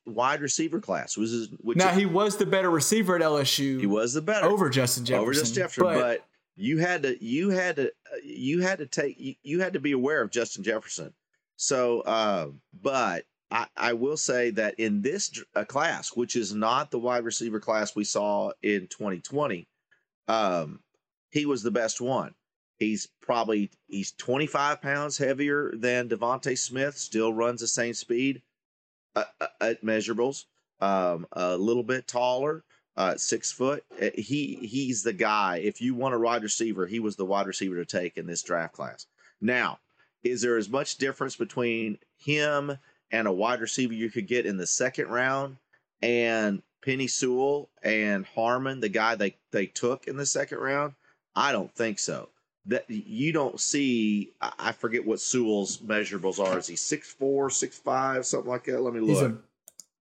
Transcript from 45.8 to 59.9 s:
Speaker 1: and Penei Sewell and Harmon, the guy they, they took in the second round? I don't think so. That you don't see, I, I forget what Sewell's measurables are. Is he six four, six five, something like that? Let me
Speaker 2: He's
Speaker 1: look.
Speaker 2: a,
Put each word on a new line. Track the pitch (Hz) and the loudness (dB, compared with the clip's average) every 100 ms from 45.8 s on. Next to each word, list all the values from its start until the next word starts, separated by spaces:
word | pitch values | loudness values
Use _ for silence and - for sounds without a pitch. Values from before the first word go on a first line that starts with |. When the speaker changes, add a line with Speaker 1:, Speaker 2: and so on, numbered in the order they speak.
| _ _ | _ _
Speaker 1:
and | 117 120 117 113 107 98 - _ - | 0 2 2 2 2 0 -6 _ -4
Penei | 131 127 | -2 -2
Sewell | - 131 123 139 147 143 _ | 0 0 2 2 0 -4 _
and | - 107 107 101 98 | 0 2 2 0 -2
Harmon, | - 113 123 135 135 | -2 0 2 -2 -2
the | 113 | -2
guy | 110 110 110 | 2 2 2
they, | 101 - _ | 0 -2 _
they | 110 95 | -2 -2
took | - 120 135 - | -2 -2 -2 -4
in | 139 | -6
the | 139 | -2
second | 135 139 147 | -2 -4 -4
round? | 131 139 143 139 _ _ _ - | -2 -2 -2 -6 _ _ _ 0
I | 139 | 2
don't | 117 87 | 2 -2
think | - 113 101 | -2 -2 -2
so. | - 71 - _ _ _ 98 | -4 -4 -10 _ _ _ -4
That | 120 - | -4 -2
you | 107 - 110 151 | -8 -6 -2 0
don't | 160 135 - | 0 -2 -2
see, | - 147 135 120 107 104 - - | -2 0 2 2 4 2 -2 -6
I, | - - | -8 -4
I | 107 | -4
forget | 113 117 120 107 | -2 -2 -2 -2
what | 110 | -2
Sewell's | - 127 113 104 98 - | 0 0 2 2 0 -6
measurables | 110 107 98 98 95 92 95 | -2 0 0 -2 -4 0 0
are. | 92 | 0
Is | 87 | -4
he | 85 | -6
six | - 151 - | -4 -4 -6
four, | - 135 139 139 | -4 0 2 0
six | - 131 - | 0 -4 -6
five, | 135 131 135 131 123 | -2 0 0 -2 -2
something | 123 120 | -4 -2
like | 123 - | -4 -2
that? | 127 | -2
Let | 123 | -2
me | 117 110 | 0 2
Speaker 2:
He's | 139 | 4
Speaker 1:
look. | 131 | 2
Speaker 2:
a, | 113 - _ - - - | 0 -12 _ -20 -20 -20